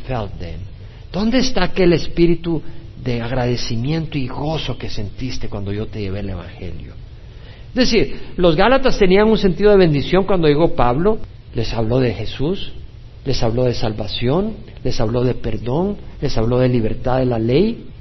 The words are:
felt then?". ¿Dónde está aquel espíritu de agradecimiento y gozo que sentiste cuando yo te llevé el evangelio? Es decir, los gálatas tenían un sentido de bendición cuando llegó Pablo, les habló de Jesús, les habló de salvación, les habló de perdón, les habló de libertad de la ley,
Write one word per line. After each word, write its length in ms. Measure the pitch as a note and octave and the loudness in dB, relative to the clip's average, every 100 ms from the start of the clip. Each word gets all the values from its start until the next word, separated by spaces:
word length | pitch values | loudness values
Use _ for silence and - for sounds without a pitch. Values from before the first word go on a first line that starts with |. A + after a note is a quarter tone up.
| - | -6
felt 260 | B2+ G2+ E2+ | -6 -6 -8
then?". 180 | E2+ D#2+ G2 - - - - | -10 -10 -12 -14 -16 -18 -10
¿Dónde 280 | E3+ A3 B3+ | -4 0 2
está 260 | C4 - | 4 4
aquel 300 | F3+ - F3+ | 2 4 4
espíritu 680 | D#3+ - - E3+ E3+ F3 D#3 - - - - | 4 2 4 4 4 0 -4 -4 -8 -12 -10
de 200 | B2+ A#2+ | -6 -4
agradecimiento 960 | A2+ C3 B2 A#2+ - A2+ C3 D#3+ D#3 D3 | -2 0 0 0 -2 -2 -2 -2 -2 -4
y 80 | B2+ | -4
gozo 500 | - D3 D#3 - A#2+ | -4 -4 -4 -4 -4
que 140 | - | -4
sentiste 580 | - G2+ - B2+ - G#2+ | -4 -4 -4 -4 -2 -2
cuando 240 | G#2+ G2 | -4 -4
yo 140 | G2+ G#2+ | -4 -6
te 140 | G#2+ | -6
llevé 200 | G2 F#2+ | -4 -4
el 80 | G2+ | -4
evangelio? 640 | F#2 F2 F#2 F2+ D#2+ C2+ - - - - - - - - | -6 -10 -10 -10 -10 -12 -14 -16 -16 -18 -16 -18 -16 -6
Es 200 | - B3+ | 0 2
decir, 300 | A3 - - - - | 2 0 -2 -6 2
los 180 | F3 | 2
gálatas 440 | D#3 G#3 C4 C4 - | 4 4 4 4 4
tenían 300 | F#3+ F#3+ G#3+ | 6 6 4
un 100 | A3 | 4
sentido 320 | F#3+ D3+ G#3 | 2 4 6
de 80 | G3+ | 6
bendición 460 | F3 C#3+ A#2+ F3+ | 6 2 2 2
cuando 220 | G3 F#3+ D#3 | 2 4 4
llegó 280 | D3 E3 | 4 4
Pablo, 440 | C#3+ A#2+ B2+ F#3+ A#3+ - - - | 4 2 4 2 0 -4 -14 -8
les 180 | A#2 A2 | -4 -2
habló 280 | A2+ A2+ B2 | 0 0 2
de 120 | B2 | 2
Jesús, 600 | G#2 G#2 - C3+ G3 - - - - - - | -2 -6 -2 -2 -2 -6 -8 -14 -16 -18 -10
les 180 | C#3 B2 | -2 0
habló 220 | A#2 A#2 | 2 2
de 100 | B2+ | 2
salvación, 800 | A#2 A#2 G#2+ G#2 - A#2+ D#3+ G#3+ G#3+ - - | 2 0 -2 -4 -2 0 0 0 -6 -14 -6
les 160 | B2 - | -2 0
habló 240 | A2+ B2 | 2 2
de 100 | B2 | 0
perdón, 600 | A2+ A#2 A2 A2+ C#3 G3 G3+ - - | 0 -2 -2 -2 -2 -2 -4 -10 -4
les 160 | C#3+ - | 0 2
habló 220 | A2+ B2 | 2 2
de 100 | B2+ | 2
libertad 500 | B2 A2 A2+ B2 C3 | 2 0 -2 0 0
de 80 | B2+ | 2
la 120 | A#2 | 0
ley, 480 | A2+ C3+ G#3+ A#3 - - | 2 2 2 -2 -10 -8